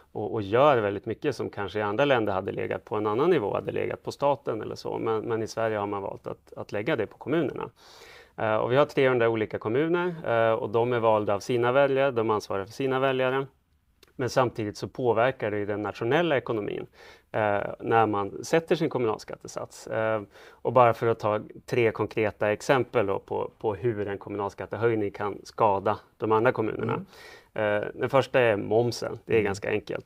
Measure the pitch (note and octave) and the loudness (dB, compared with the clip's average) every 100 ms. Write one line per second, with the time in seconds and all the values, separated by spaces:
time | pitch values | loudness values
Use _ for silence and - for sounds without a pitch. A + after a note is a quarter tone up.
0 | _ - G#2 A2 G2 A2+ D3+ B2+ G#2 G2+ | _ -8 -6 -4 0 4 6 4 2 -2
1 | - G#2+ D3 B2 G#2+ - G2 G#2 G#2 G#2+ | -6 -4 -4 -4 -6 -6 -6 -2 -2 2
2 | C#3+ B2+ G#2 F#2+ G2+ G#2 G#2 G#2+ - G#2+ | 4 4 2 0 -2 -4 -4 -6 -4 -2
3 | G#2+ G#2+ E3 E3+ G2+ G#2 G2+ G#2 G2+ - | 0 2 2 2 0 -2 -4 -4 -4 -6
4 | - - C#3 C3+ - A2+ A2 A2+ A2+ G#2+ | -10 -2 0 0 -4 -6 -8 -10 -8 -4
5 | A2+ A2 G#2+ A2+ G#2+ - A2+ G#2+ G#2 G2+ | -2 -2 -2 -4 -4 -2 -2 -2 -2 -4
6 | G2 - - - _ - G#2 G#2 A2+ C#3+ | -6 -8 -12 -14 _ -16 -8 -4 -2 0
7 | G2 - - D#3+ C#3+ - - - - - | -2 -6 -2 0 0 -4 -10 -12 -20 -20
8 | - - - - A2 A2 A#2 C3 D3 - | -20 -20 -18 -4 0 0 2 2 2 2
9 | C3 B2+ A#2 A2+ G#2+ G2+ A2+ B2 E3 F3 | 2 4 2 2 -2 -4 -2 0 0 0
10 | F3+ E3 - A#2 A2+ A2+ A#2 A2+ A#2+ A#2+ | -2 -4 -2 2 4 2 0 0 2 2
11 | A2+ G#2+ G#2 G2+ - A#2+ A#2+ C3 C#3 C3+ | 4 4 2 -2 0 0 4 4 4 2
12 | C#3 A#2 A2 G#2 - G2 F#2+ - C3+ C3 | 0 0 0 0 0 -4 -6 -4 -2 0
13 | C3+ C3 C3 C3+ C3+ _ _ _ _ _ | 0 0 0 0 -4 _ _ _ _ _
14 | _ - A#2+ - B2 - G#2 G2+ G#2 - | _ -6 -2 2 0 0 -6 -6 -10 -4
15 | B2 A2 B2+ C3 A2+ G#2 G2+ G#2 G#2 - | 0 2 2 0 -4 -4 -4 -4 -4 -4
16 | A#2 D3+ E3+ C3+ - A2+ G#2 - - - | 0 0 2 0 -2 -4 -4 -8 -10 -16
17 | - - _ A#2 G#2+ G2+ - - A#2+ A2+ | -20 -20 _ -2 0 0 -2 -8 0 2
18 | A2 G#2 G2 - - E3 E3 E3 D3 C3 | 4 0 -4 -8 -2 0 0 0 0 0
19 | A#2 - - - - - - - - A2+ | -2 -2 -8 -14 -12 -10 -10 -12 -8 -2
20 | A2 A2 G2+ - - - C3 B2 A#2+ A2+ | -2 -2 -6 -16 -20 -6 2 8 8 6
21 | A#2 A2+ G#2+ G#2+ - G#2+ - B2 A2+ - | 2 2 0 0 -4 -14 -4 2 2 2
22 | G#2 - G#2+ - G#2+ G#2+ - C#3 A#2+ B2 | -2 0 -2 0 -2 0 2 2 2 0
23 | G2 G2 - G2+ G2+ - A2+ F#2+ A#2+ G#2 | 0 -2 -4 -6 -6 -4 -4 -2 -2 -2
24 | G2+ G2 - G2+ G2+ - F#2+ G2+ A#2 A2 | -4 -6 -8 -6 -6 -6 -8 -2 0 0
25 | G2+ - G#2 F#2 - - A2 G2 G#2 G2+ | -2 -4 -6 -6 -12 0 2 2 0 -2
26 | - _ A2+ A2 B2 B2 G#2+ - G#2+ G2 | -6 _ 0 4 4 2 -2 -2 -4 -4
27 | F#3+ - - - _ - G#2+ G#2 - - | -6 -16 -20 -20 _ -4 0 0 -2 -4
28 | B2 C3+ - C3+ A#2 G#2 G#2 G#2+ A#2+ - | 0 2 2 2 4 2 2 2 2 -2
29 | A2+ A#2 - A2+ G2+ G2 G#2+ G#2+ - - | -8 -8 0 2 2 -2 -2 -4 -4 -10